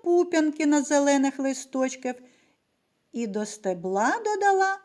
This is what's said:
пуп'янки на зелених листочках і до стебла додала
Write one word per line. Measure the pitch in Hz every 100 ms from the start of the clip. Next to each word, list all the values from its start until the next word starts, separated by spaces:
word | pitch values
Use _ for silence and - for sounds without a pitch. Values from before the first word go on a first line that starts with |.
пуп'янки | 349 349 349 330 311 294 302
на | 294
зелених | 269 294 285 277 269 269
листочках | 269 262 - 262 262 262 254 247 - _ _ _ _ _ _ _ _
і | 233 233
до | 202 208
стебла | - 190 175 185 196 240 440
додала | 427 415 403 381 381 392